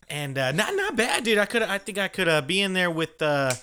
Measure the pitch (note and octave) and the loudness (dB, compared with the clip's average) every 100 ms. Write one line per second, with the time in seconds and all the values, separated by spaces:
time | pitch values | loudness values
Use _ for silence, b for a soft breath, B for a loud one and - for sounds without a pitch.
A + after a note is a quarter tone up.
0 | - D3 C#3+ C3+ C3 D#3 G#3+ G4 G4 B3 | -12 -8 -6 -2 0 0 0 -2 0 0
1 | A#3 - A#3 G#3 G#3 A#3 G#3+ G3 - G3 | 0 0 2 2 2 0 -2 -2 -4 -4
2 | F#3+ - E3+ D#3 C#3 F#3+ G3 F#3 F3+ E3 | -4 0 2 2 2 0 0 2 0 0
3 | E3 - D#3 C#3+ C3+ B2+ | -2 -2 0 2 2 -2